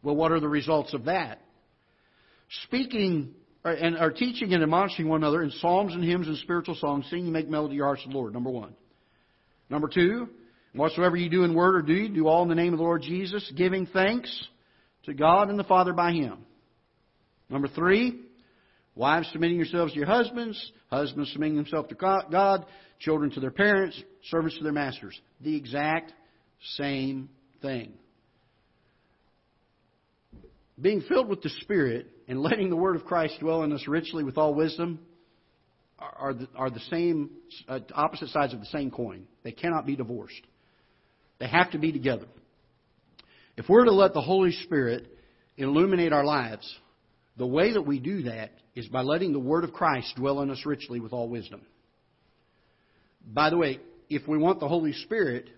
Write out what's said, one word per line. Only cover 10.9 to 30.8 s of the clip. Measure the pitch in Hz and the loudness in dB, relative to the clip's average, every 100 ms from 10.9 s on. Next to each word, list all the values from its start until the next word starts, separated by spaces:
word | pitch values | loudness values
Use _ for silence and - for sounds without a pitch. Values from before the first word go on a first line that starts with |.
| 160 180 175 | 2 2 2
you | 175 | 2
do | 170 | 4
in | 175 165 | 4 6
word | 180 185 | 4 4
or | |
deed, | 151 175 214 | 4 2 2
do | 175 156 | 0 4
all | 165 | 4
in | 175 | 4
the | 165 | 2
name | 175 | 2
of | 165 | 2
the | |
Lord | 165 170 | 0 0
Jesus, | 143 180 190 202 196 135 | -2 -6 -4 -6 -10 0
giving | 180 185 175 | 0 0 -2
thanks | 190 190 240 - - - _ _ _ _ _ | 2 2 0 -6 -12 -14 _ _ _ _ _
to | - | -14
God | 139 151 180 202 | 2 6 6 6
and | 202 | 0
the | |
Father | 190 185 180 | 4 6 6
by | 175 175 | 2 2
Him." | 170 131 90 - _ _ _ _ _ _ _ _ _ _ | 2 -2 -6 -20 _ _ _ _ _ _ _ _ _ _
Number | 139 139 | -4 -4
three, | 139 175 202 247 240 - _ _ _ _ _ _ | 0 4 4 4 -2 -12 _ _ _ _ _ _
"Wives | - 139 160 160 | -2 2 2 0
submitting | 156 170 175 | -2 0 0
yourselves | 160 175 165 | 0 0 -2
to | 143 | -2
your | 143 | 2
husbands, | 226 233 240 233 208 - _ _ | 2 2 -2 -8 -10 -14 _ _
husbands | 131 143 139 143 | -4 -2 -4 -6
submitting | - 151 151 | -4 -2 -2
themselves | 147 160 151 | -2 -4 -4
to | - | -4
Go-, | 185 190 185 | 0 0 0
God, | 170 196 190 156 - - _ | 2 4 2 -2 -20 -20 _
children | - 156 147 | -2 0 0
to | 135 | -2
their | 131 | -6
parents, | 131 202 196 190 - - _ - | 0 2 4 2 -4 -18 _ -4
servants | 165 160 156 | -2 -2 -4
to | |
their | 151 | -4
masters." | 147 143 123 101 - _ _ | -2 -4 -6 -14 -18 _ _
The | 135 151 | -6 -4
exact | 131 135 151 160 160 - _ _ _ _ - - | -4 -4 -2 -2 -4 -20 _ _ _ _ -16 -8
same | 143 139 135 135 135 _ _ _ | -4 -2 -4 -6 -10 _ _ _
thing. | 139 127 110 - _ _ _ _ _ _ _ _ _ _ _ _ _ _ _ _ _ _ _ _ _ _ _ - - _ _ - | -8 -8 -8 -18 _ _ _ _ _ _ _ _ _ _ _ _ _ _ _ _ _ _ _ _ _ _ _ -20 -20 _ _ -2